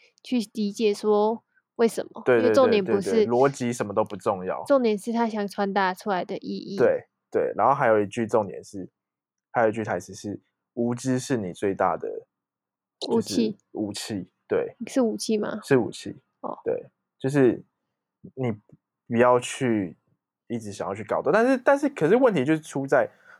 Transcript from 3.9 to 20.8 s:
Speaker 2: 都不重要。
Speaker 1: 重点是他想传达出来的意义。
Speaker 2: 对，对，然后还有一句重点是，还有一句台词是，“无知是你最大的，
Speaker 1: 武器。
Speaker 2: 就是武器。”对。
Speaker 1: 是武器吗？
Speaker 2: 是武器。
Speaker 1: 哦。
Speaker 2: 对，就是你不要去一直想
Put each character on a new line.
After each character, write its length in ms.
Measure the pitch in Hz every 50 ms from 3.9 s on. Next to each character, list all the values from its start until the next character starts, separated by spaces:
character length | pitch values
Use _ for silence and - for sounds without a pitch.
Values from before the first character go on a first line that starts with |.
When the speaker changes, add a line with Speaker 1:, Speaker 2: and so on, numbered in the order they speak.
| 101
Speaker 2:
都 100 | 101 107
不 140 | - -
重 260 | 95 - 117 104 92 90
要。 200 | 92 80 64 -
Speaker 1:
重 160 | - 285 269 247
点 140 | 226 214 202
是 140 | - 240 226
他 160 | 233 233 226
想 180 | 214 214 202
传 260 | 202 - - 202 196 196
达 180 | 208 196 185 185
出 160 | - - 214
来 160 | 196 180 175
的 140 | - 202 -
意 100 | - -
义。 300 | - - - - 196 196
Speaker 2:
对， 280 | 123 107 82 - - _ _ _ _ _
对， 220 | - 110 80 65 -
然 120 | - 101
后 80 | 120 139
还 120 | 139 143
有 140 | 120 110 107
一 60 | 104
句 200 | 95 - 120 117
重 200 | 104 107 113 107
点 180 | 95 - - 90
是， 240 | - - 101 92 - _ _ _ _ _ _ _ _ _ _ _ _ -
还 100 | - 117
有 60 | 110
一 40 | 107
句 120 | 113 107
台 160 | 113 107 87
词 140 | 90 - 95
是 260 | - - 104 - - _ _ _ _ _ _ _
，“无 220 | 120 120 120 123
知 240 | 120 - 131 127 127
是 180 | 127 - 139
你 160 | 117 101 90 82
最 220 | - - 101 95
大 240 | 92 98 90 82 -
的， 100 | - 53 50 50 - _ _ _ _ _ _ _ _ _ _ _ _ _ _ _ - -
Speaker 1:
武 100 | - 226
器。 300 | 214 - 104 - 113 110
Speaker 2:
就 80 | 104 -
是 60 | _ _ -
武 200 | - 107 101 104
器。” 380 | - - - 113 98 90 - _ _ _ -
对。 260 | - 87 - - - - 233
Speaker 1:
是 160 | - - 277 247
武 160 | 226 214 208
器 180 | - - 220
吗？ 240 | 208 208 - - 214 -
Speaker 2:
是 140 | - 143
武 140 | 127 - 180
器。 260 | - - - - - - _ _ _ _
Speaker 1:
哦。 180 | - - - - -
Speaker 2:
对， 220 | - 110 - - - _ _ _ _ _ _
就 100 | - 135
是 340 | 143 143 135 120 98 - - _ _ _ _ _ _ _ _ _ _ _ - - -
你 180 | - 131 123 110 107 _ _ - _ _ _ _ _ _
不 100 | - 123
要 220 | 117 120 123 123 123
去 580 | 120 - - - 139 123 113 107 98 85 - - _ _ _ _ _ _ _ _ _ -
一 100 | 117 117
直 140 | 104 104 98
想 160 | -